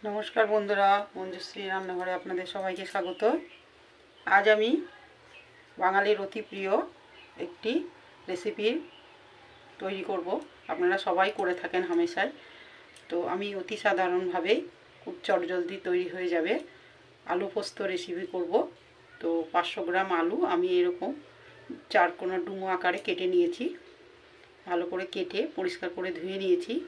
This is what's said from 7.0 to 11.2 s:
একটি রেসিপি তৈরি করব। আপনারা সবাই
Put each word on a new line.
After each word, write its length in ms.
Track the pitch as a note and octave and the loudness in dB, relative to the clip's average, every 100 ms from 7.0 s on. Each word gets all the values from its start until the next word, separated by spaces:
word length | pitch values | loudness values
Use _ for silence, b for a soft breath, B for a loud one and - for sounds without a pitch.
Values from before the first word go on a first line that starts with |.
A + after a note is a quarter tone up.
| - - - - | -20 -20 -20 -12
একটি 280 | F3 - A3 C#4+ F4 - - - - | -12 -6 -2 -2 -4 -14 -20 -20 -8
রেসিপি 400 | F#3 G#3+ - G#3+ D4 - - - - - - - - - - | -6 -4 0 0 0 -6 -18 -20 -20 -20 -20 -20 -20 -20 -8
তৈরি 200 | F#3+ G3 F3+ | -6 -6 -2
করব। 180 | F#3+ F3 A3+ - - - | -2 -2 -4 -4 -18 -8
আপনারা 240 | E3 F3+ G3 - | 0 2 2 2
সবাই 220 | F3 | 4